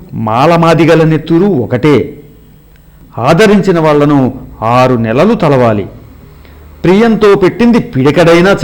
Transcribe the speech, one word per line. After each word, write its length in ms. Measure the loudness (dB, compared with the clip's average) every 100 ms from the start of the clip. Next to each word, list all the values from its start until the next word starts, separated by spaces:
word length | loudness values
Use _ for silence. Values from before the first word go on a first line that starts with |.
| -14
మాలమాదిగల 880 | -8 -4 -2 0 0 0 2 2 2
నెత్తురు 420 | 2 -2 -2 -2
ఒకటే, 760 | 0 -2 -4 -2 0 0 -2 -12 -20 -20 -20 -20 _ -20 -20 -20 -18 -6
ఆదరించిన 640 | -2 2 2 2 0 0
వాళ్లను 520 | 0 0 2 0 -2 -6 -18 -8
ఆరు 320 | -2 0 0
నెలలు 400 | 0 -2 0 0
తలవాలి, 520 | 0 0 0 0 -2 -6 -14 -20 -20 -20 -20 -20 -20 -20 -6
ప్రియంతో 500 | 0 2 2 2 2
పెట్టింది 440 | 2 0 0 0 0
పిడికడైనా 800 | -2 -2 -2 0 2 2 2 0